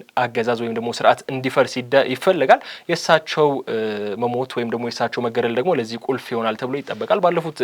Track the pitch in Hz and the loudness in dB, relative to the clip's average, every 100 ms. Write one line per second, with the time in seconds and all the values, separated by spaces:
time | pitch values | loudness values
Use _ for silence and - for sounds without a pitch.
0 | - - 123 120 113 117 117 113 117 117 | -8 -4 -2 0 0 0 -2 -4 -4 2
1 | 107 104 - 131 131 143 127 127 123 139 | 4 4 0 -4 0 2 2 0 2 4
2 | 127 127 - 180 170 240 - - - 165 | 4 2 2 4 6 4 2 -12 -4 -2
3 | - 160 160 - 151 135 - 113 110 104 | 4 2 2 2 2 2 -4 -4 -2 -4
4 | 104 101 120 120 131 - 117 117 120 - | -6 -2 -2 -2 -4 -4 -2 -2 -4 -4
5 | 240 - 120 117 120 117 131 156 113 117 | -4 -2 -2 0 0 0 0 0 -2 -6
6 | - 131 - 117 113 110 127 139 135 110 | -4 -4 -4 -2 -2 -2 -4 -6 -6 -6
7 | 113 196 175 170 160 151 | 0 2 2 2 -2 -4